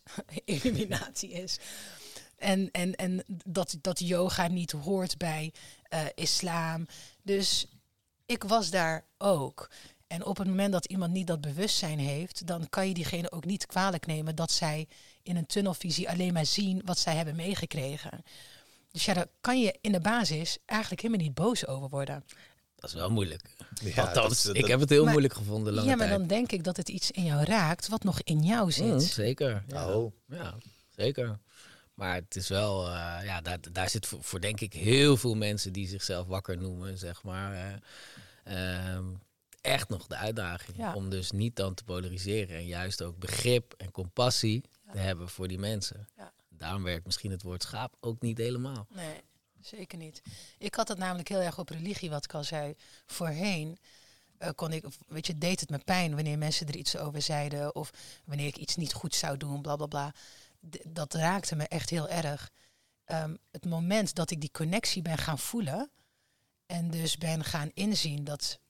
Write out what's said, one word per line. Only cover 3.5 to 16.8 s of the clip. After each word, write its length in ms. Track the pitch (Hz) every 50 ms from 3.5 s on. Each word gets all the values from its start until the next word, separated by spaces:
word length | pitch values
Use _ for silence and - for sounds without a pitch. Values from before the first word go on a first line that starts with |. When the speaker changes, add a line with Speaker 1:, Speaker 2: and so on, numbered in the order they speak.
| 165 196 170 - - 151
Speaker 1:
dat 180 | - 185 170 -
yoga 480 | 175 170 180 175 180 185 - - 180 170
niet 240 | 185 180 175 -
hoort 460 | - 147 143 170 196 185 185 180 - -
bij, 360 | 180 165 156 156 156 160 - - - - - - _
eh, 160 | - - 160 156 147 -
islam. 720 | - 160 151 - - 180 175 165 170 165 160 165 165 165 - - - - - - _ _
Dus 440 | 196 202 196 190 - - - - - - - _ _ _ _ _ _ _ _ _
ik 180 | - 240 233 -
was 260 | 190 220 226 202 160
daar 360 | 185 185 165 160 160 160 - _ _ -
ook. 520 | 196 202 190 151 135 - - - - - - - - - - _ _ -
En 180 | 170 175 208
op 120 | 226 - -
het 100 | 196 190
moment 240 | 185 190 202 202
dat 140 | 190 175 -
iemand 260 | - 185 190 175 170 180
niet 140 | 190 180 170
dat 140 | 170 156
bewustzijn 580 | 147 147 139 165 202 214 - - - 160 151 147
heeft, 480 | 135 143 139 147 170 185 - - 175 170
dan 220 | 175 165 165 -
kan 180 | - 202 190 190
je 60 | 185
diegene 380 | 175 156 - - 170 175 -
ook 140 | - 165 156
niet 200 | 170 202 185 -
kwalijk 400 | - - 185 190 196 180 156 -
nemen 300 | - 156 156 156 156 160
dat 160 | 160 165 -
zij 360 | - - 175 156 151 156 156 - - - - - - _ _
in 120 | 185 180
een 100 | 175 156
tunnelvisie 640 | - - 208 202 196 170 - - 175 160 160 196 180
alleen 240 | 175 175 185 180 175
maar 120 | 165 151
zien 360 | - - - 208 190 185 185